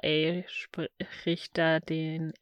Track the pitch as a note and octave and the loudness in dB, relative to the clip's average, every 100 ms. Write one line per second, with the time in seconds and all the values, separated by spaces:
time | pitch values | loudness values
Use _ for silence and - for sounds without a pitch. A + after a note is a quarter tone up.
0 | - D#3 D#3+ F3 - - - - D#3 - | 2 4 4 0 -4 -8 -8 -6 -6 -6
1 | F#3 - E3+ E3+ - - D#3+ D#3+ - D#3+ | -10 -6 -2 -2 -2 2 4 4 2 -2
2 | D#3+ D#3+ D#3+ - | -2 -2 -4 -6